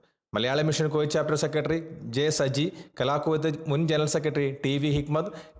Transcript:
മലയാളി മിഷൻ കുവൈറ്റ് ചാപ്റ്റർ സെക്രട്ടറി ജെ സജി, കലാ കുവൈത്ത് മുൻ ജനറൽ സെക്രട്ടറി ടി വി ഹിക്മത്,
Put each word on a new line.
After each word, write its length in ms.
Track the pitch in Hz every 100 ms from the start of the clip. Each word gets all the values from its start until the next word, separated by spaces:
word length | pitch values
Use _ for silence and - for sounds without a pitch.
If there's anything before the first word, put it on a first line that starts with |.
| _ _ -
മലയാളി 300 | 104 120 143
മിഷൻ 240 | 156 151 156
കുവൈറ്റ് 260 | 151 147
ചാപ്റ്റർ 240 | 156 147 151
സെക്രട്ടറി 400 | 151 151 147 165 160 - 117
ജെ 160 | 120 151
സജി, 360 | 147 135 131 165 - -
കലാ 220 | - 123 147
കുവൈത്ത് 320 | 160 156 160 156 151
മുൻ 140 | 143 165
ജനറൽ 220 | 151 151
സെക്രട്ടറി 400 | 160 151 143 139
ടി 200 | 135 135 143
വി 140 | 151
ഹിക്മത്, 400 | 147 147 151 170 - -